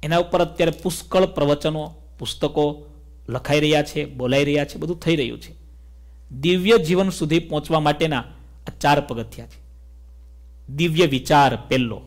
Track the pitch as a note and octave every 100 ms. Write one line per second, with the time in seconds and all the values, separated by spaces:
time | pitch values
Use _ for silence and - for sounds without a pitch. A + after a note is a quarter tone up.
0 | D3+ E3+ F3 F3+ E3 - E3+ D#3 F#3 -
1 | - F#3 F#3 - C#3+ D3 D#3 D#3 D#3 -
2 | - - B2 - D3 D3+ D3 D3 - -
3 | - - - A#2+ - D3 D3+ D3+ D3 -
4 | C#3+ C3 B2 C3+ C#3+ D3 C#3+ - D#3 E3+
5 | - E3 A#2+ A#2+ - - - - - -
6 | - - - B2+ D3+ F3+ F#3 A3+ D#3 F3+
7 | F#3+ F#3 D3+ E3 E3 D3+ D3 D#3+ D3+ D3
8 | D#3+ C3+ A#2 - - - - - D3 D3
9 | C#3+ A#2 A2 - A#2 - - - - -
10 | - - - - - - - C#3 E3+ D#3
11 | E3+ C3+ C3 D3+ C#3 A#2 - C3+ A#2+ G#2